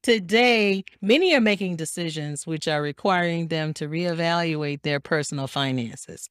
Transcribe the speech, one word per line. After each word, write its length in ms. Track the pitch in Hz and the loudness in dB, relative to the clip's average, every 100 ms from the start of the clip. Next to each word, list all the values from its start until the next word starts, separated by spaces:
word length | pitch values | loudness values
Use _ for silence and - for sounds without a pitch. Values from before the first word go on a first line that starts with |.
Today, 800 | - 226 175 220 247 226 208 196 - _ | 2 0 2 4 4 4 2 0 -4 _
many 320 | 196 277 370 | 2 4 6
are 80 | 294 | 4
making 340 | 214 202 190 170 | 4 2 -2 -4
decisions 680 | 160 - 170 156 147 147 - | -6 -4 -6 -4 -6 -8 -6
which 200 | 160 160 | -4 0
are 140 | 151 | 0
requiring 680 | 147 143 202 180 175 170 165 | -2 -2 2 2 2 0 -2
them 260 | 160 156 | -2 -2
to 120 | 156 151 | -4 -4
reevaluate 920 | 160 175 165 170 170 170 151 147 143 | -2 -2 0 0 2 0 -2 -4 -4
their 180 | 147 143 | -2 -2
personal 480 | - 160 143 147 135 | 0 -2 0 -4 -4
finances 840 | 143 135 131 113 131 - 85 - | -2 0 0 -4 -10 -16 -16 -14